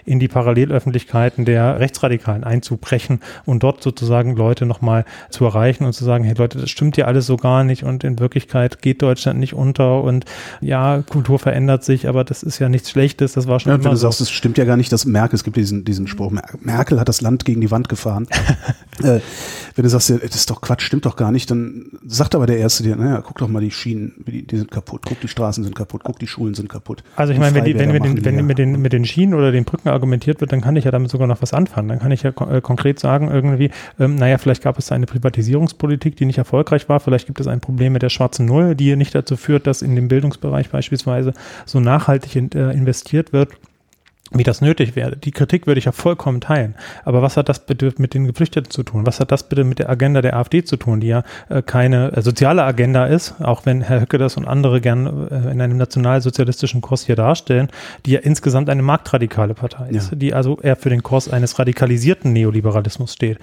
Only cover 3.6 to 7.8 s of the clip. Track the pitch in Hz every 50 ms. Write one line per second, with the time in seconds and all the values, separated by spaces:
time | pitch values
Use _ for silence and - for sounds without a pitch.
3.6 | 117 131 - - - 135 127 - 123 117 120 120 123 120 127 110 110 113 123 -
4.6 | 123 120 117 - 120 117 113 113 113 - - - - - - - 127 117 101 110
5.6 | 113 127 123 - 147 127 117 - 123 123 120 120 117 107 110 113 120 120 - 131
6.6 | 127 123 - - 147 151 143 - 135 - 123 135 127 120 127 123 - 127 127 131
7.6 | 135 131 131 -